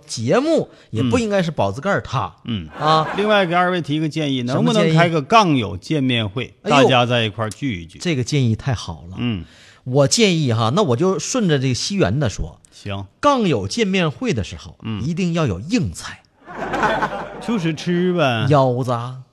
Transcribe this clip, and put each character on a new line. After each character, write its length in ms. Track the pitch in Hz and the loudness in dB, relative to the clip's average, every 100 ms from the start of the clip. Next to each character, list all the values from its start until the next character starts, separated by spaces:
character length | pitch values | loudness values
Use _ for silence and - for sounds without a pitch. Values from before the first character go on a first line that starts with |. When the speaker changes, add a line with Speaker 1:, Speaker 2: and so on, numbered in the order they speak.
| - | -8
Speaker 1:
节 320 | - 113 214 | -6 0 2
目 300 | 311 294 - - _ | 2 0 -2 -10 _
也 120 | 110 | -2
不 160 | 123 247 | 0 2
应 100 | 220 | 2
该 140 | 202 | 0
是 80 | 170 | 0
宝 200 | 147 101 | -2 -2
子 100 | 113 | -2
盖 100 | 196 | -4
儿 100 | 170 | -4
他。 320 | - 127 92 - | -4 -6 -6 -8
Speaker 2:
嗯。 240 | - 107 78 - | -8 -6 -6 -2
Speaker 1:
啊。 280 | 151 156 156 180 | 2 2 2 -2
Speaker 2:
另 120 | 214 | 2
外 180 | 208 180 | 2 4
给 80 | |
二 160 | 175 180 | 2 2
位 100 | 180 | 0
提 200 | 139 151 | -2 -2
个 80 | 160 | -2
建 240 | 160 147 | -2 -2
议， 120 | 131 120 | -2 0
Speaker 1:
什 80 | |
么 0 | |
建 0 | |
议？ 20 | - | 2
Speaker 2:
能 80 | |
不 80 | - | 2
能 240 | - 160 160 | 4 4 4
开 120 | 170 | 4
个 140 | 160 | 2
杠 340 | 131 226 185 135 | 4 4 6 2
友 200 | 95 95 | 0 -4
见 260 | - 156 | -4 0
面 260 | 131 120 107 | 0 0 -2
会， 260 | 113 117 _ | -4 -8 _
Speaker 1:
哎 80 | - | 2
呦。 60 | 147 | 6
Speaker 2:
大 80 | |
家 220 | 123 127 120 | 6 6 4
在 180 | 120 | 2
一 40 | 110 | 0
块 180 | 107 110 | -2 -6
儿 40 | |
聚 320 | - 139 87 | -4 -6 -6
一 40 | 85 | -10
聚？ 120 | - | -8
Speaker 1:
这 180 | 180 135 | -4 -2
个 80 | |
建 200 | 120 143 | 0 2
议 120 | 120 110 | 2 0
太 180 | - | -2
好 300 | 113 - 80 85 | -4 -6 -12 -12
了。 60 | 95 | -6
Speaker 2:
嗯。 260 | 120 98 80 - - - | -4 -4 -8 -18 -20 -16
Speaker 1:
我 240 | - 135 135 | 0 2 4
建 300 | - 208 165 | 4 4 4
议 140 | 135 | 2
哈， 200 | 113 113 | 2 2
那 80 | 180 | 2
我 140 | 196 117 | 2 2
就 220 | 185 185 | 0 -2
顺 300 | - 254 190 | -2 -2 2
着 100 | 143 | 2
这 100 | 131 | 0
个 60 | |
西 220 | 120 - 202 | -2 -4 0
园 220 | 113 127 | 0 0
的 100 | 120 | -2
说。 320 | - 78 - _ | -4 -8 -12 _
Speaker 2:
行。 340 | - 104 98 95 _ | -16 -10 -10 -12 _
Speaker 1:
杠 220 | 294 269 | 2 2
友 260 | 196 117 95 | 2 0 -2
见 180 | - 202 | -2 0
面 240 | 190 165 | 0 0
会 220 | - 254 | -2 -4
的 100 | 123 | -2
时 140 | 87 87 | -4 -10
候， 200 | - - | -16 -12
Speaker 2:
嗯。 200 | 113 104 | -8 -6
Speaker 1:
一 120 | 127 | -4
定 180 | 170 175 | -4 -2
要 120 | 170 147 | 0 0
有 140 | 87 | -2
硬 320 | 143 233 107 | -2 -2 -2
菜。 300 | 78 - - _ _ - - - 262 214 214 214 - - - | -6 -12 -16 _ _ -18 -12 -8 -2 -2 -2 -4 -6 -12 -10
Speaker 2:
就 180 | - 233 | -4 -2
是 160 | 165 | -2
吃 380 | 151 175 175 180 | -4 -2 0 0
呗。 340 | 175 139 113 107 | 0 0 2 2
Speaker 1:
腰 340 | 147 131 123 | 4 4 0
子 80 | 127 | -2
啊。 260 | 117 123 131 - | -4 -6 -12 -16